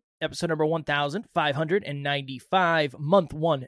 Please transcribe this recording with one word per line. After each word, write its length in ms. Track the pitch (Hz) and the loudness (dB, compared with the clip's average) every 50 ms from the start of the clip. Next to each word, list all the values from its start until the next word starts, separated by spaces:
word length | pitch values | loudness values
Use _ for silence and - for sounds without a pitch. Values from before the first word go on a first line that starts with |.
| _ _ _ _ 160 | _ _ _ _ -8
episode 260 | 156 - - 175 165 | -8 -4 -4 -4 -2
number 160 | 160 151 156 | 0 0 0
one 200 | 151 165 165 147 | 0 0 -2 -2
thousand 420 | - 143 143 143 143 143 214 - - - | -2 -2 0 0 -2 -4 -6 -8 -4 -2
five 220 | 175 151 147 135 | 0 0 0 0
hundred 280 | 151 160 151 180 208 - | 0 0 0 0 0 0
and 180 | - 143 143 143 | -4 -6 -4 -2
ninety-five, 920 | 143 143 143 135 131 135 123 - - - 190 180 170 165 160 151 139 - - | -2 -2 -2 -4 -6 -10 -12 -4 0 2 2 4 4 4 2 2 0 -2 -6
month 360 | 147 147 190 196 170 131 151 | 0 4 4 4 4 2 -2
one 320 | 151 156 170 151 135 131 | -2 0 0 0 0 -2